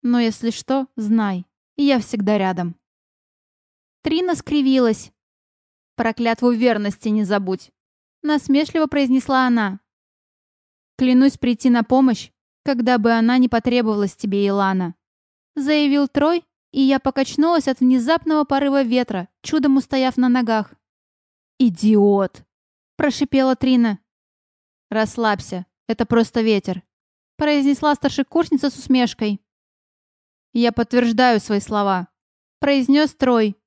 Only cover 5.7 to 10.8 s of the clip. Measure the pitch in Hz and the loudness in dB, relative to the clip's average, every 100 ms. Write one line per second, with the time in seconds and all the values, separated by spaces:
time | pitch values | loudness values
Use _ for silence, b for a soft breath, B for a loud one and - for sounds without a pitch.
5.7 | _ _ - 226 220 233 226 247 240 247 | _ _ -6 -6 -2 -4 0 0 2 2
6.7 | 220 202 - 226 214 202 226 190 185 - | 0 -4 -6 -4 -2 0 -2 -2 -8 -8
7.7 | _ _ _ _ _ 302 302 - 277 302 | _ _ _ _ _ -4 -2 0 0 0
8.7 | 330 311 294 269 262 - 262 254 240 208 | -2 -2 0 0 0 0 0 2 0 -2
9.7 | 196 _ _ _ _ _ _ _ _ _ | -6 _ _ _ _ _ _ _ _ _
10.7 | _ | _